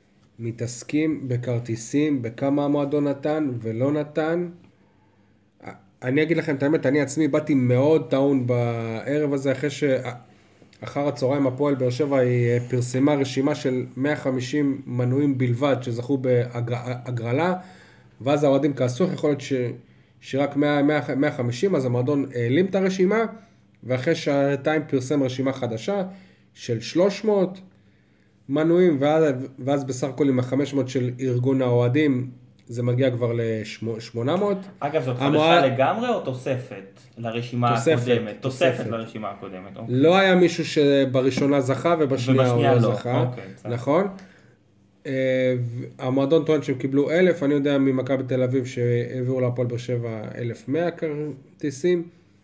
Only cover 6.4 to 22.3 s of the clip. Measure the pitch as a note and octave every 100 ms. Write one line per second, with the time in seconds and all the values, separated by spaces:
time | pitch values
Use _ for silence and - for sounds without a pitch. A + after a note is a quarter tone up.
6.4 | D#3 C#3 C#3+ D#3+ C3+ D3 C3+ - D3+ D3+
7.4 | D3 C#3 B2 B2 C#3+ D#3+ C#3 C3+ C#3 C3+
8.4 | B2 B2 A#2+ A#2 A2+ A2+ B2 D3 D3 C#3
9.4 | C3+ C3 D3 - C#3+ B2+ A#2+ A#2+ - -
10.4 | _ _ - - A#2+ C#3+ C#3+ C#3 B2+ C#3+
11.4 | C3+ B2+ D3 C3+ B2+ B2 D3 C#3 B2 B2
12.4 | A#2+ A#2+ B2 B2+ B2 C3 C#3+ C#3+ C3 C3
13.4 | C#3 D3 C3+ B2+ B2 B2+ C#3+ D3 C#3 B2
14.4 | B2 D3 C#3+ C3+ C3 B2 B2 C3 D3 B2
15.4 | B2+ A#2 C#3+ B2 B2 A2+ A#2+ C#3 B2+ B2
16.4 | A#2+ A#2+ A#2+ A#2+ B2 B2 - A#2+ A#2 C3
17.4 | F3 F#3 - - - - - - A#2 D3
18.4 | D3 C3+ D3 C3+ B2 - F#3 C#3+ D3+ C#3
19.4 | - C3 B2 - - _ _ _ - C3
20.4 | C#3+ C#3 D3 D3 C#3+ D3+ C3 C3 D3 -
21.4 | A#2+ A#2+ G3 E3 B2+ A#2+ B2+ C#3+ C3